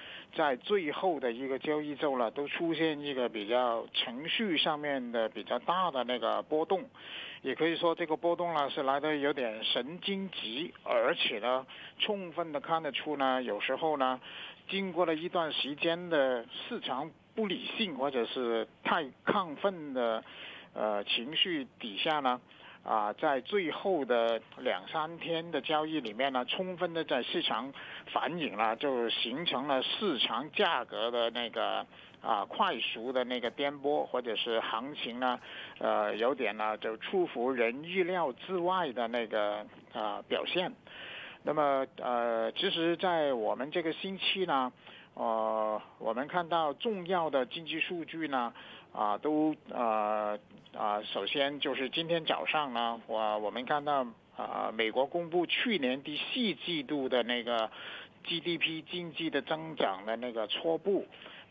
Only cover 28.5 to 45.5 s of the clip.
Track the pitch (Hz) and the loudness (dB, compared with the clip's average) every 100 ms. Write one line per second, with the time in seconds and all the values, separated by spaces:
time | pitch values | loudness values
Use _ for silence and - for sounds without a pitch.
28.5 | 98 110 113 143 127 117 - 120 131 170 | 2 2 2 2 2 2 0 -2 -2 0
29.5 | 135 143 135 156 - 208 127 - 117 151 | 0 2 2 2 0 0 2 2 0 -2
30.5 | - 190 151 120 104 113 120 117 117 117 | 2 2 2 0 -2 0 2 2 0 -2
31.5 | 113 101 104 104 - - - - 107 98 | 0 0 0 -4 -10 -20 -8 0 2 2
32.5 | - 196 135 - 120 117 131 123 127 117 | 2 2 2 -2 -4 -2 0 0 0 -2
33.5 | - 143 143 139 151 143 123 123 104 120 | 0 -2 0 0 2 2 -2 -2 -2 0
34.5 | 113 104 110 131 147 127 117 127 120 - | 0 0 -2 -4 -6 -8 -2 0 0 -4
35.5 | - - - 113 107 104 107 117 143 113 | -14 -14 -4 2 2 2 2 2 2 0
36.5 | 107 107 107 117 110 - 196 170 - 123 | 0 -2 -2 -4 -6 0 2 2 2 0
37.5 | 131 113 123 165 185 175 185 160 120 - | 4 2 2 -2 0 2 2 0 -2 -4
38.5 | 185 175 185 165 120 117 120 110 110 104 | 0 2 2 2 0 0 0 0 2 2
39.5 | 104 104 - - 120 107 101 - 123 - | 0 -6 -14 -12 -4 -2 -4 -2 -2 0
40.5 | 175 175 - - - - - - - - | 0 0 -4 -14 -14 -12 -12 -14 -6 -2
41.5 | 156 147 135 131 - - 120 120 113 113 | 2 4 4 0 -4 0 2 2 2 0
42.5 | - 185 165 165 165 190 170 147 123 107 | 0 0 2 2 2 2 4 4 2 0
43.5 | 107 139 180 165 156 196 190 - 196 180 | 0 -2 0 0 -2 -4 -2 0 2 2
44.5 | 143 - - - - - - 120 113 110 | 4 2 -2 -16 -20 -16 -4 0 2 2